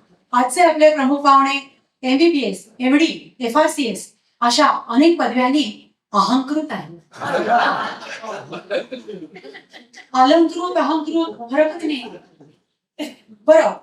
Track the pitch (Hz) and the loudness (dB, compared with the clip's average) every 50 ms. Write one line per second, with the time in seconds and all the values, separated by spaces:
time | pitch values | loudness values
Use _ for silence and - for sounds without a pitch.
0 | _ _ _ _ _ _ - 247 262 269 - 349 359 320 311 311 311 302 302 294 | _ _ _ _ _ _ -2 0 0 0 2 2 4 4 4 4 4 4 4 4
1 | 269 254 285 277 285 285 277 196 294 277 285 277 - - _ _ _ _ _ _ | 0 0 0 2 4 4 4 4 4 2 0 -4 -6 -10 _ _ _ _ _ _
2 | 262 254 269 269 339 339 330 277 240 202 190 - - _ _ - 254 262 277 294 | -4 -2 2 2 4 2 2 0 -2 -4 -6 -10 -14 _ _ -6 0 0 2 2
3 | 330 - - 160 - - _ - 247 226 226 302 311 311 - 302 269 214 185 - | 2 0 -2 -6 -14 -20 _ -8 -8 -2 0 2 2 2 0 -4 -4 -6 -6 -8
4 | - - _ _ _ _ _ _ 240 240 240 302 294 - - - - - 226 254 | -12 -16 _ _ _ _ _ _ -2 0 2 2 2 2 0 -2 -6 -2 2 4
5 | 311 339 339 311 269 220 226 254 254 254 277 302 262 214 - - - _ _ _ | 4 4 4 2 0 -2 0 0 0 0 0 0 -2 -4 -8 -14 -20 _ _ _
6 | _ _ - 202 175 196 254 269 262 269 294 311 302 - 226 185 - 160 170 - | _ _ -2 0 0 2 0 -2 -2 -2 -4 -6 -6 -6 -8 -10 -12 -14 -18 -20
7 | _ _ - - - - - - - - - - - - - - - - - - | _ _ -16 -12 -8 -6 -4 -4 -2 0 0 0 0 0 -2 -4 -6 -8 -10 -12
8 | - - - - 220 220 208 196 - 147 170 175 180 185 202 - 240 - 262 240 | -16 -16 -16 -16 -14 -14 -14 -14 -14 -16 -16 -18 -10 -8 -6 -6 -6 -8 -12 -16
9 | 226 214 202 175 156 - 185 180 - 427 - - - _ - - - _ _ - | -16 -16 -16 -16 -18 -20 -20 -20 -20 -20 -20 -20 -20 _ -20 -20 -20 _ _ -20
10 | - _ - 254 254 277 320 339 330 311 - 349 359 359 349 330 285 269 320 311 | -16 _ 2 4 4 6 6 4 4 2 0 -4 -6 -4 -2 -2 -2 0 -2 -2
11 | 302 311 330 330 330 - 208 226 233 233 262 294 311 311 330 339 330 302 294 247 | -4 -4 -4 -4 -4 -4 -8 -12 -12 -4 -2 0 0 0 -2 -4 -6 -6 -6 -6
12 | 247 214 180 175 - _ _ _ 143 - _ _ _ _ _ _ _ _ _ - | -8 -12 -16 -18 -20 _ _ _ -20 -20 _ _ _ _ _ _ _ _ _ -14
13 | 302 - - _ _ _ 214 - _ 302 311 330 302 - - - | -12 -12 -14 _ _ _ -20 -4 _ 4 4 4 4 2 -2 -4